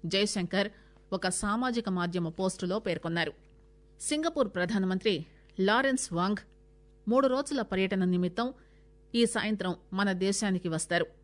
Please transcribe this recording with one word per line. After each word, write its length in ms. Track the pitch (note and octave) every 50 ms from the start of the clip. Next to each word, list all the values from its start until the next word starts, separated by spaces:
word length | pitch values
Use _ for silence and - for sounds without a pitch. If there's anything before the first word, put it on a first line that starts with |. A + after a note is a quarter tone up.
| -
జయశంకర్ 640 | E3 F3+ G3 G#3 G#3 - G3+ F3 E3 - F#3+ G3 G#3+ - - - - - - - -
ఒక 160 | G3 F#3 - F#3 F3
సామాజిక 560 | - - G3+ G#3 A#3 B3+ B3+ A#3 A#3+ A3+ G3+
మాధ్యమ 400 | F#3 F3+ F3 F3 E3+ F#3 E3+ D#3+
పోస్టులో 480 | D#3+ - F#3+ F#3+ F#3 - G3 F3+ F#3 A3+
పేర్కొన్నారు. 540 | - G3+ E3+ - - E3 E3 E3+ E3 D3 - - - - - - - - - - - - - -
సింగపూర్ 500 | - - D4+ D4+ D#4 E4+ E4 D#4 - D#3+
ప్రధానమంత్రి 640 | - F3+ F3+ F3 A3+ G3+ F#3+ F#3 F#3 F#3 - A3+ F#3+ D3 D#3+ - - - - - -
లారెన్స్ 500 | - F#3+ G3 G#3+ A#3+ C4+ C4+ C4 C4 - - E3+
వాంగ్ 280 | E3 F3 G3 G#3 F#3 - - - - - - - - - - - - -
మూడు 200 | G#3 A#3 C4 C4+
రోజుల 340 | C4 B3+ C4+ C#4+ C#4 D4 C4
పర్యటన 420 | G#3+ - G3 F#3 F#3+ F#3 G3+ F#3+ F3+
నిమిత్తం 420 | F3+ F3+ F3+ F3+ F3+ F3+ - A#3 B3+ C4+ - - - - - - - - - - - -
ఈ 120 | A#3 A#3
సాయంత్రం 500 | A3+ - A3+ - G#3+ G#3+ G3 - F#3 F3 - - _ F#3
మన 160 | F#3+ G3+ G3 F#3+
దేశానికి 560 | F3+ F#3+ G3 G3 G3 A3 G3+ F#3+ F3 - F3
వస్తారు. 380 | D#3+ D#3+ - - E3+ E3+ D#3 - - _